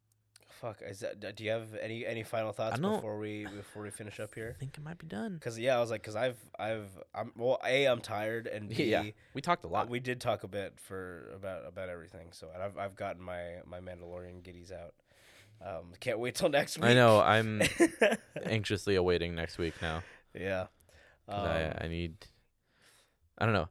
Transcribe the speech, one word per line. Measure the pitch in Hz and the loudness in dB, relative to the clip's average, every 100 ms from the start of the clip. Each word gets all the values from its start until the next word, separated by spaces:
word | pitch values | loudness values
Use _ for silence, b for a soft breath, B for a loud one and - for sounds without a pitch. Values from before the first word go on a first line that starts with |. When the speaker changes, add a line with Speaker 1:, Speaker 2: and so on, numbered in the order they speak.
| _ _ _ _ _ | _ _ _ _ _
Speaker 1:
fuck. | - 117 104 | -12 -12 -10
Is | - 98 | -12 -8
that, | 113 104 | -8 -6
d-, | 101 | -10
do | 104 | -6
you | 107 | -2
have | 113 110 110 | -2 -4 -8
any, | 110 113 110 | -6 -4 -4
any | 117 | -4
final | 110 117 110 | -4 -2 -2
thoughts | - 110 131 | -2 -2 0
Speaker 2:
I | |
don't | 190 208 | 0 0
Speaker 1:
before | 110 107 | -2 -6
we, | 107 104 104 | -6 -6 -8
before | 104 - 107 | -12 -14 -12
we | 104 | -12
finish | 98 104 - | -10 -12 -10
up | 107 | -12
here? | 117 113 - | -10 -10 -8
Speaker 2:
I | |
think | 135 151 | -10 -10
it | |
might | 151 170 | -14 -12
be | 160 | -10
done. | 196 226 170 | -6 -6 -6
Speaker 1:
'Cause, | 127 113 | -8 -2
yeah, | 123 120 | 2 4
I | |
was | 117 | 2
like, | 107 | -2
'cause | 107 107 | -4 -2
I've, | 127 117 - - | -2 -2 -12 -6
I've, | 107 110 101 92 - | -4 -4 -6 -14 -12
I'm, | - 113 113 | -8 -8 0
well, | 120 127 | 2 2
A, | 110 135 135 | 4 6 6
I'm | 117 | 4
tired, | 107 104 110 113 113 | 0 -2 -2 -2 -4
and | 107 104 | -6 -4
Speaker 2:
<laughs> | 113 | 0
Yeah, | 127 90 | 2 2
Speaker 1:
B, | - - b | 0 -8 b
Speaker 2:
we | 131 | -6
talked | - 175 | 0 -2
a | 82 | 0
lot. | 98 120 | -2 0
Speaker 1:
we | 123 | -2
did | 127 123 | -4 -2
talk | 120 107 | 0 -2
a | 101 | -4
bit | 101 95 - | -6 -6 -10
for, | - 95 90 85 55 | -12 -10 -8 -10 -12
about, | 90 95 90 69 | -10 -8 -8 -10
about | 92 92 | -8 -8
everything. | 87 82 87 85 | -8 -12 -16 -18
So, | - 80 | -16 -14
and | 87 | -6
I've, | 101 87 | -6 -4
I've | 98 95 | -8 -4
gotten | 98 87 | -6 -6
my, | 90 90 87 87 - | -8 -6 -8 -10 -12
my | 90 | -12
Mandalorian | 90 90 87 90 90 90 | -12 -12 -12 -12 -12 -14
giddies | 87 87 87 | -16 -16 -14
out. | 87 85 _ B B B B B B | -14 -14 _ B B B B B B
Um, | 92 85 87 90 | -10 -8 -10 -6
can't | 127 110 | -4 -2
wait | 123 | -2
till | - 175 | 0 4
next | 143 147 - | 4 2 2
week. | |
Speaker 2:
I | 117 | 8
know. | 123 120 107 | 10 12 10
I'm | - 110 110 107 - - 330 - | 10 6 4 2 0 6 4 6
Speaker 1:
<laughs> | 208 226 - - | 4 4 -2 -8
Speaker 2:
anxiously | - 110 104 104 - 95 | 0 0 2 0 4 4
awaiting | 90 87 85 | 6 4 2
next | 85 82 - | -2 -6 -2
week | 82 - | -2 0
now. | 85 80 - B _ | -4 -4 -6 B _
Speaker 1:
Yeah. | - 92 92 92 _ b b b b - | -8 -4 -2 -4 _ b b b b -8
Speaker 2:
'Cause | 101 98 | -4 0
I, | 80 | 0
Speaker 1:
Um, | 80 - | -2 -2
Speaker 2:
I | 85 | -4
need, | 85 85 80 - _ _ _ b b b b b b _ - | -4 -4 -8 -20 _ _ _ b b b b b b _ 0
I | 110 | 2
don't | |
know. | 101 80 | 4 0